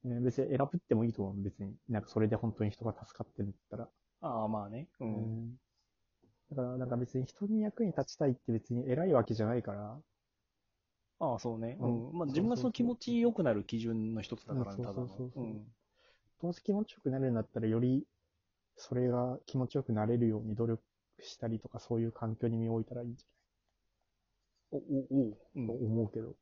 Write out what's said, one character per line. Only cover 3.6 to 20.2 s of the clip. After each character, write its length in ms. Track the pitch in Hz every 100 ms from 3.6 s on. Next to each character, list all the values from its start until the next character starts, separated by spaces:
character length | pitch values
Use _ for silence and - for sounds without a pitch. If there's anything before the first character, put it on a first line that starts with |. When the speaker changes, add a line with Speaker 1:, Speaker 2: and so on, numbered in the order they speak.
| _
Speaker 1:
た 80 | -
ら。 100 | 117 _ _ _
Speaker 2:
あ 220 | 165 120 107
あ、 20 |
ま 180 | 110 101
あ 40 |
ね。 180 | 117 156 _
う 60 | 117
ん。 100 | 110
Speaker 1:
う 40 |
ん。 400 | 113 113 117 123 _ _ _ _ _ _ _ _ _
だ 40 | 139
か 40 |
ら 140 | 123 127
な 80 | 127
ん 40 |
か 80 | 123
別 200 | 123 131
に 60 | 131
人 200 | - 202
に 160 | 220
役 220 | 214 -
に 80 | 214
立 220 | 160 139
ち 40 | -
た 100 | 147
い 40 |
っ 20 |
て 180 | 127 -
別 220 | 113 -
に 160 | 120 135
偉 160 | 127 185
い 80 |
わ 100 | 143
け 100 | 113
じ 100 | 110
ゃ 20 | 107
な 100 | 120
い 80 |
か 100 | 113
ら。 240 | 101 104 131 - _ _ _ _ _ _ _ _ _ _ _
Speaker 2:
あ 160 | 156 117
あ、 40 |
そ 160 | 120 113
う 40 |
ね。 180 | 113 175
Speaker 1:
う 80 | 120
ん。 220 | 117 120
Speaker 2:
う 40 |
ん。 40 | 165
ま 80 | 156
あ、 20 |
Speaker 1:
そ 60 |
う 20 | 135
そ 60 |
う 0 |
そ 0 |
う。 0 |
Speaker 2:
自 0 |
分 80 | 214
が 80 | 233
そ 60 |
の 80 | 247
気 120 | -
持 120 | 240 240
ち 240 | - 240
よ 120 | 233
く 120 | 226
な 100 | 156
る 100 | 104
基 160 | 101 113
準 340 | 113 113 110 113
の 60 |
一 140 | 104 117
つ 80 | -
だ 100 | 135
か 80 |
ら 20 | 113
ね、 100 | 98
Speaker 1:
う 20 |
ん、 20 |
Speaker 2:
た 100 | 120
だ 80 | 101
の。 60 | 123
Speaker 1:
そ 60 |
う 20 | 98
そ 0 |
う 20 |
そ 80 | 127
う 60 | 139
そ 60 |
う。 20 |
Speaker 2:
う 40 | 117
ん。 200 | 107 110 - _ _ _ _ _ _
Speaker 1:
ど 80 | 170
う 40 |
せ 80 | 175
気 120 | -
持 120 | 202 214
ち 80 |
よ 60 | -
く 80 | -
な 80 | 131
れ 60 | 135
る 60 |
ん 40 | 117
だ 60 |
っ 20 |
た 160 | 107 -
ら、 80 | 110
よ 120 | 113
り 240 | 123 131 - _ _ _ _ _ _ -
そ 180 | - 123
れ 140 | 123
が 280 | 123 123 127 -
気 120 | 135
持 100 | 123
ち 80 | -
よ 80 |
く 80 | -
な 140 | 107 107
れ 120 |
る 100 | 120